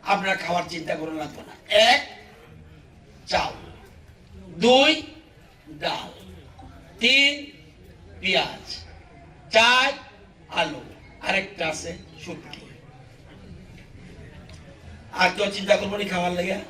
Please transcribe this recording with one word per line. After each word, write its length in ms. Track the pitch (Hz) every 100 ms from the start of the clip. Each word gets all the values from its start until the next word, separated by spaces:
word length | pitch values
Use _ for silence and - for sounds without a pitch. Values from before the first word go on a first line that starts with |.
| -
আপনার 220 | 196 190 185
খাওয়ার 200 | 180 175 165
চিন্তা 220 | 170 156 156
করা 140 | 160 156
লাগবে 220 | 147 - -
না। 60 | - - 208 226
এক, 120 | 277 - - - - - - - - - - - - -
চাল, 200 | - - - - - - - - - - - - 160
দুই, 280 | 226 254 294 311 - - - - - - - 151
ডাল, 280 | - - - - - - - - - - - -
তিন, 300 | 233 269 277 285 - - - - - - - -
পেঁয়াজ, 440 | 185 170 143 - - - - - - - - - -
চার, 360 | 220 233 254 269 285 - - - - 165 -
আলু, 220 | 156 147 - - - - -
আরেকটা 380 | 190 190 - 165
আছে 180 | 156 170 170 - -
শুটকি। 400 | - 165 - - - - - - - - - - - - - - - - 180 180 156 - - - - - - - - -
আর 80 | 180
কেউ 140 | 190 202 196
চিন্তা 180 | 196 202
করবো 160 | 196 202
না 60 | 196
খাওয়ার 200 | 185 180 180
লেগে? 200 | 180 202 -